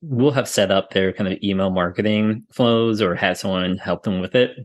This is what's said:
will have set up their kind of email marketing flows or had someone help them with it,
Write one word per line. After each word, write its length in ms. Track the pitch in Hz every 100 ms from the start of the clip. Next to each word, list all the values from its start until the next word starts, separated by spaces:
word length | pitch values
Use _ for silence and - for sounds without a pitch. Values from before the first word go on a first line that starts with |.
will 300 | 165 123 139
have 180 | 135 -
set 220 | - 98
up 200 | 98 -
their 220 | 98 95
kind 180 | 92 98
of 80 | 92
email 260 | 101 95 95
marketing 760 | 92 87 90 107 107 107 110 -
flows 520 | - 120 117 117 107
or 120 | 101
had 220 | 87 92 90
someone 400 | 101 92 92 92
help 280 | - 87
them 160 | 113 92
with 120 | 92
it, 220 | 127 123 -